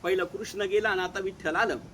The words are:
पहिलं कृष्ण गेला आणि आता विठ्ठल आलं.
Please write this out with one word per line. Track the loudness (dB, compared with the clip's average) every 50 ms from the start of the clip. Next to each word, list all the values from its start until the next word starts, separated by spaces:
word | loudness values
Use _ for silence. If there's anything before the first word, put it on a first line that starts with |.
| 2
पहिलं | 2 2 2 2
कृष्ण | 0 -2 -8 -8 -6 -4 -4
गेला | -2 2 2 2 2 2
आणि | 2 2
आता | 0 -2 -2 -4
विठ्ठल | -4 -4 -6 -2 -2 0 2
आलं. | 2 2 2 2 -2 -4 -12